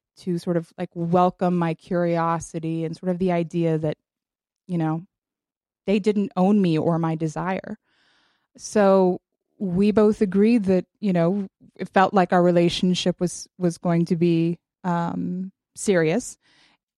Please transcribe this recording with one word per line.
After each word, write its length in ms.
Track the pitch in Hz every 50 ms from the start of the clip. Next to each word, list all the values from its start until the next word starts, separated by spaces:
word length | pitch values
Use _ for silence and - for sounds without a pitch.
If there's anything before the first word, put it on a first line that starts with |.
| _ _ _ -
to 200 | - 190 175 170
sort 180 | - 185 170
of, 160 | 165 165 - _
like, 140 | - 180 - -
welcome 640 | 175 170 170 180 180 180 185 - - 185 180 180
my 180 | 175 170 165 160
curiosity 1120 | - _ - 185 175 175 170 170 165 165 165 170 165 160 - - 170 160 160 165 165 165
and 120 | 160 165
sort 140 | - - 185
of 80 | 180 170
the 120 | 190 180
idea 480 | 175 170 175 160 - 170 165 160 160 156
that, 200 | 160 151 - - _ _ _ _ _ _ _ _ _ _ _ _ _
you 120 | - 180 170
know, 280 | 160 156 156 165 185 - _ _ _ _ _ _ _ _ _ _ _ _ _ _ _
they 120 | 190 202 208
didn't 340 | 185 214 196 208 196 - -
own 260 | 185 180 196 214 208
me 160 | 190 170 156 156
or 200 | - 170 165 165
my 160 | 165 165 160
desire. 640 | 160 160 156 - 160 165 185 190 - - - 214 - _ _ _ _ _ _ _ _ _ _ _ _ _ _ _
So 640 | - - - - 214 196 196 190 190 185 180 180 - - _ _ _ _ _ _ -
we 320 | 208 185 170 185 202 214
both 320 | 196 220 208 214 208 -
agreed 420 | 220 190 180 196 208 226 240 240 190
that, 220 | 190 190 180 - _ _ _
you 140 | 214 202
know, 340 | 180 170 165 170 202 202 190 - _ _ - - _
it 140 | - 190 -
felt 240 | - 202 190 - -
like 180 | 190 180 -
our 100 | 190 180
relationship 800 | 175 180 175 175 170 170 - - 190 180 180 - - 180 175 -
was, 280 | 180 170 - - - - _ -
was 180 | 180 170 170
going 300 | - - 175 170 170 170
to 100 | - 185
be, 420 | 160 175 175 165 165 165 170 170 - _ _ _ _
um, 720 | - 180 170 170 170 170 180 180 175 180 180 185 185 190 - _ _ _ _
serious. 640 | - - 214 190 170 160 156 175 247 - - - _ _ _ _ _ _ _ _ _ _ _ _